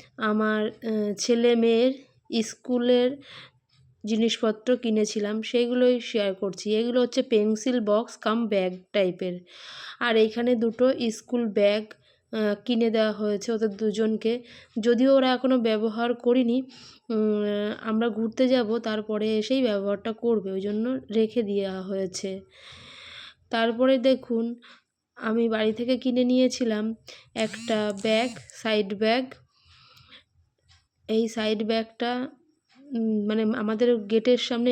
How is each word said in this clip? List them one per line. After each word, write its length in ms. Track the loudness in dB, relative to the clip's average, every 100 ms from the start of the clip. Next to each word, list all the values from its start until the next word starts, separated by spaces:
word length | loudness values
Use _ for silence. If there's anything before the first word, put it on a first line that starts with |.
| -20 -6
আমার, 440 | -2 0 0 0 -2
আহ, 420 | -4 -4 -2 -2 -4
ছেলে 340 | 0 2 4 4
মেয়ের 360 | 4 4 2 0 -12 _ -6 -4
স্কুলের 680 | -4 -6 -4 0 2 4 2 -2 -14 -20 -20 _ _ _ _ _
জিনিসপত্র 680 | -4 0 2 2 -2 -2 0 0
কিনেছিলাম, 580 | 2 0 0 -2 -4 -4
সেইগুলোই 540 | -2 0 0 2 2 2
শেয়ার 300 | -2 -2 -2 -2
করছি। 320 | -6 -6 -2 -2
এগুলো 240 | 0 0
হচ্ছে 200 | 0 0
পেন্সিল 540 | 2 2 2 0 0 -2
বক্স 340 | 2 0 0 -6
কাম 300 | -2 -2 0
ব্যাগ 240 | 0 -2 -6 -4
টাইপের। 440 | 0 0 -2 -8 -8 -14 -20 -20 -18 -16 -6
আর 140 | 0 4
এইখানে 360 | 4 2 0 2
দুটো 300 | 0 2 2 2 -2 -4
স্কুল 260 | -4 -2 0
ব্যাগ, 360 | 2 4 2 -4 -18 _ _ -8
আহ, 220 | -2 -2 -2 -2
কিনে 240 | 0 2
দেওয়া 220 | 2 0
হয়েছে 400 | 0 -2 -2 -2
ওদের 200 | -2 -2 -2
দুজনকে। 520 | -2 0 0 0 -2 -4 -8 -20 -10 -2 0
যদিও 300 | 4 6 6
ওরা 140 | 4
এখনও 240 | 2 2 2
ব্যবহার 520 | 2 0 -2 -2 -4
করিনি, 440 | -2 2 2 2 0 -2 -14 -20 -20 -6
উম, 340 | -2 0 0 0 -2 -4 -6
আমরা 260 | -4 0 0
ঘুরতে 380 | -2 -4 0 2
যাব, 220 | 2 0 -2
তারপরে 500 | -4 -6 -4 -2 0 -2
এসেই 240 | 0 0
ব্যবহারটা 500 | 2 0 -2 -4 -6
করবে, 360 | -4 0 0 -2
ওই 100 | -6
জন্য 240 | -4 -4 -2 -4 -2 0
রেখে 240 | 0 0
দেওয়া 380 | -2 -2 -2 -6
হয়েছে। 500 | -6 -4 -4 -6 -8 -10 -14 -20 -20 -20 -20 -20 -20 -20 -20 _ -6
তারপরে 480 | 0 0 2 4 4
দেখুন 580 | 4 2 0 -2 -2 -6 -16 -20 _ _ _ -8
আমি 320 | -4 0 0
বাড়ি 240 | 2 0
থেকে 240 | -2 -2 -2
কিনে 260 | 0 0
নিয়েছিলাম 600 | 2 4 2 2 -2 -2 -4 -6 -14 -20 -12 -4
একটা 440 | -4 -4 -4 -2 -2 -2
ব্যাগ, 260 | 0 0 0 -6 -20 -8
সাইড 280 | -2 0 0
ব্যাগ। 300 | -2 0 0 -2 -12 _ _ _ -20 _ -20 -20 -20 _ _ _ _ _ _ _ _ -2
এই 140 | 0 0
সাইড 320 | -2 -2 0
ব্যাগটা, 480 | 0 -2 -2 -6 -4 -4 -6 -12 _ _ _ _ -8 -4
উম, 200 | 0 0 0
মানে 160 | 0 0 0
আমাদের 340 | -2 0 2 2
গেটের 400 | 2 0 2 0
সামনে 320 | 0 -2 0